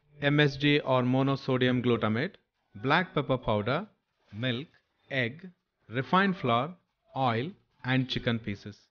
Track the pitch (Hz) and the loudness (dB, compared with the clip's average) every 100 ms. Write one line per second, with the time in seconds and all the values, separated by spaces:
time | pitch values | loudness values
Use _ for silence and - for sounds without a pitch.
0 | _ - 143 147 147 135 143 147 131 127 | _ -4 2 4 2 2 2 2 2 2
1 | 123 131 135 135 - 127 127 123 120 113 | 2 2 2 -2 0 2 2 2 2 2
2 | 110 110 170 - _ _ _ 101 127 160 | 2 -2 -4 -8 _ _ _ -8 0 0
3 | 175 156 135 127 123 107 104 151 214 _ | 0 -2 -2 -2 0 -2 0 -4 -6 _
4 | _ _ _ 101 127 117 170 _ _ _ | _ _ _ -6 -4 -4 -8 _ _ _
5 | - 135 117 156 185 - _ _ - 117 | -8 -4 -4 -4 -18 -20 _ _ -10 -8
6 | - 185 196 180 127 117 151 180 _ _ | 0 2 2 0 0 0 0 -8 _ _
7 | _ 135 131 113 156 - _ _ 123 131 | _ -2 0 0 -4 -10 _ _ -2 0
8 | 131 120 123 117 110 98 104 - _ | 0 -2 -2 -4 -4 -10 -12 -20 _